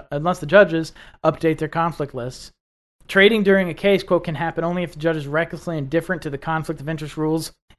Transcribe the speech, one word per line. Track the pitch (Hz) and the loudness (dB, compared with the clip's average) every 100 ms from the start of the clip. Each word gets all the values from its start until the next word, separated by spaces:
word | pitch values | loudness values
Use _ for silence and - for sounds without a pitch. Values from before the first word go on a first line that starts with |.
| - | -6
unless | 147 160 180 | -4 -2 -2
the | 151 | 4
judges | 185 208 165 160 - - - | 6 6 4 -4 -10 -20 -4
update | 160 156 165 156 | 0 2 0 0
their | 156 | -2
conflict | 165 170 - 143 | -2 -2 -4 -8
lists. | 131 123 - - _ _ _ _ _ - | -6 -10 -10 -18 _ _ _ _ _ -2
Trading | 196 196 226 | 6 6 6
during | 196 196 185 | 4 4 2
a | |
case, | 151 196 196 | 0 2 2
quote, | - 175 | 2 0
"can | 170 147 | 0 -4
happen | 165 156 | -4 -4
only | 165 180 | -2 -2
if | 170 | -4
the | 151 | -4
judge | 160 160 | -2 -2
is | 143 | -2
recklessly | 151 165 160 - 160 | -2 -2 -6 -8 -6
indifferent | 135 160 165 175 | -2 -2 -2 -4
to | 156 | -6
the | 135 | -8
conflict | - 160 151 156 | -4 -4 -4 -8
of | 139 | -8
interest | 160 151 156 | -8 -8 -4
rules | 156 160 156 - _ | -2 -2 -4 -14 _